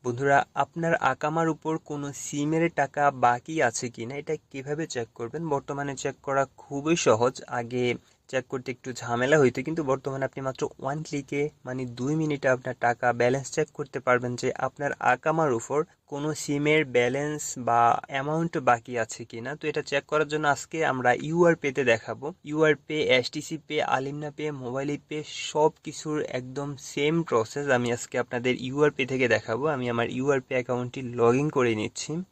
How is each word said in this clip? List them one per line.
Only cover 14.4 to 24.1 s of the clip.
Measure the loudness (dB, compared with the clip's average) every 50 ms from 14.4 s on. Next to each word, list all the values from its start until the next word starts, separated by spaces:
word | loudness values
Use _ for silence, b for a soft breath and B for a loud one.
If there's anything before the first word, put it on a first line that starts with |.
| -4 -4 -2
আপনার | -2 -4 -6 _ -4 -4 -4 -4 _
আকামার | 2 2 2 2 2 0 0 2 2 2 0
উপর | 0 -2 -2 -2 -2 -2 b b b _
কোনো | _ -8 -6 -4 -4 -4
সিমের | -6 -4 -4 -2 0 2 4 4 2 2
ব্যালেন্স | 2 2 2 2 2 0 -2 -2 -4 -4 -6 -8 -10 -10
বা | -6 -2 2 4 6 6 6 4 2 -2
অ্যামাউন্ট | -6 -6 -4 -4 -2 -2 -2 -2 -2 -2
বাকি | 0 4 4 4 2 2 -6 -4 -4
আছে | -4 -4 -6 -14 -14
কিনা। | _ -12 -10 -10 -10 -10
তো | -6 -6
এটা | -4 -4 -4
চেক | -4 -2 -2 -2 -2
করার | 0 0 0 0
জন্য | 0 -2 0 2
আজকে | 2 0 0 -2 _ -4 -2 0
আমরা | 0 0 2 4 2 2
ইউআর | 2 0 -2 2 6 6 6 6
পেতে | 4 0 -4 -2 2 4
দেখাবো। | 4 4 2 2 -8 -10 -8 -8 -12 -12 _ _
ইউআর | -6 0 4 4 4 4
পে, | 2 _ _ -2 -2 4
এসটিসি | 4 4 4 4 0 -6 -8 -8 -8 -10
পে, | -10 _ _ -4 -2 0
আলিমনা | 0 0 -2 -2 -4